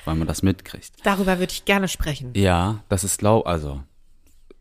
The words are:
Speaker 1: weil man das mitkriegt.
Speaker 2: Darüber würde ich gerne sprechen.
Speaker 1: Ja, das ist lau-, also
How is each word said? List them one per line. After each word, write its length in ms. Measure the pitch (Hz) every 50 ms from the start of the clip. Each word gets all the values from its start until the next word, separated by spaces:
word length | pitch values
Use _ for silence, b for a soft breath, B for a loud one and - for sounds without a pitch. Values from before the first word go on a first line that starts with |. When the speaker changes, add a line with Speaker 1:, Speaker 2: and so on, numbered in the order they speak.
| -
Speaker 1:
weil 100 | 78 80
man 120 | 80 82
das 140 | - 82 - -
mitkriegt. 500 | 95 90 - - - - - - - - - -
Speaker 2:
Darüber 340 | 208 196 185 202 190 185
würde 140 | 180 185 180
ich 140 | - - -
gerne 220 | - 196 202 190
sprechen. 440 | 175 - - - 160 143 131 139 123 120
Speaker 1:
Ja, 480 | 101 98 92 87 87 90 101 110 104 - -
das 140 | 101 92 101
ist 180 | 95 - -
lau-, 220 | 107 104 110 113 -
also 400 | 85 87 82 76 73 69 69 69 - _ - - - - - _ _ - - - - - _